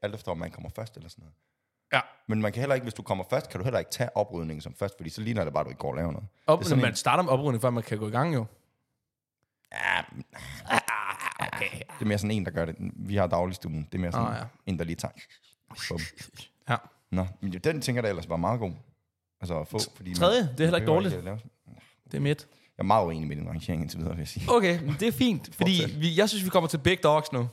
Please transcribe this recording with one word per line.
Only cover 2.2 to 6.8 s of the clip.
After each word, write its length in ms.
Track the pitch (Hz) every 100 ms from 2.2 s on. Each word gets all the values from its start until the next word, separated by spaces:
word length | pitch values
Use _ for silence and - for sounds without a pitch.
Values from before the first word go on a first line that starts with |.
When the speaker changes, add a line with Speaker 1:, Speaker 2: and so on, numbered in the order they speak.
| -
Speaker 1:
Men 140 | 110
man 100 | 104
kan 80 | 101
heller 140 | 139
ikke, 100 | 131
hvis 100 | 120
du 80 | 104
kommer 220 | 98 98 92
først, 180 | 131 -
kan 120 | -
du 40 |
heller 140 | 120 113
ikke 120 | 82
tage 260 | - 120 -
oprydningen 440 | 104 87 80 78
som 140 | -
først, 220 | - 98 -
fordi 140 | 80
så 100 | -
ligner 240 | 107 110
det 80 | 80
bare, 80 | 76
at 40 |
du 60 | 76
ikke 80 | 65
går 120 | -
og 60 | 67
laver 160 | 85
noget. 140 | - 98 _ -
Speaker 2:
Op-, 120 | 151
Speaker 1:
Det 60 |
er 40 | 135
sådan 140 | 143